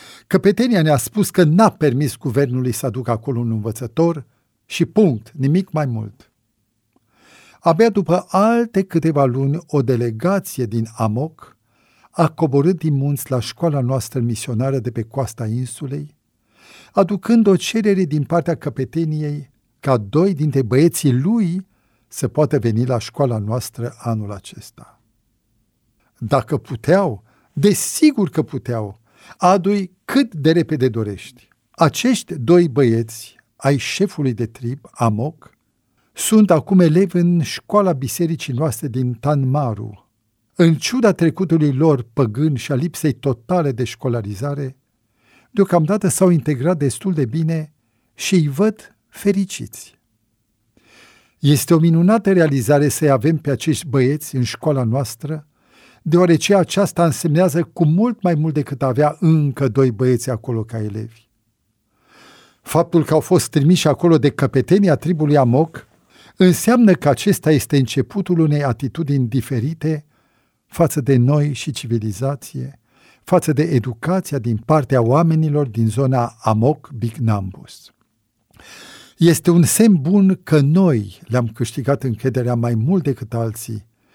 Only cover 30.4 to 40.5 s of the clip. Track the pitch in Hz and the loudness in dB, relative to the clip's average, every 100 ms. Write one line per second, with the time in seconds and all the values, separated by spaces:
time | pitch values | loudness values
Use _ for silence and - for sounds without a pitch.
30.4 | 143 165 139 151 127 113 104 98 - - | 0 2 0 0 -2 -2 -6 -8 -14 -20
31.4 | _ _ _ - 156 - 247 247 - 160 | _ _ _ 0 0 2 -2 -2 -4 -8
32.4 | 117 175 175 123 131 113 113 - - _ | 4 4 4 2 2 2 -2 -10 -20 _
33.4 | _ _ 135 143 - - 202 - 139 117 | _ _ 0 0 -2 -4 -4 -2 -4 -2
34.4 | 113 - 120 135 - - 117 104 135 160 | -6 -6 -10 -10 -14 -2 0 0 -4 -8
35.4 | - _ _ _ _ _ _ - - 220 | -20 _ _ _ _ _ _ -10 0 4
36.4 | 208 180 - 190 170 156 190 180 175 175 | 6 4 4 4 4 4 2 2 2 0
37.4 | 143 - - 208 196 147 127 - 170 165 | -2 -6 -2 0 0 -2 -6 -4 -4 -4
38.4 | - 123 156 110 147 117 127 117 143 147 | -6 -4 -4 -4 -6 -4 -4 -4 -2 0
39.4 | 131 143 131 107 110 104 _ _ _ _ | 0 -2 -2 -6 -10 -14 _ _ _ _
40.4 | _ | _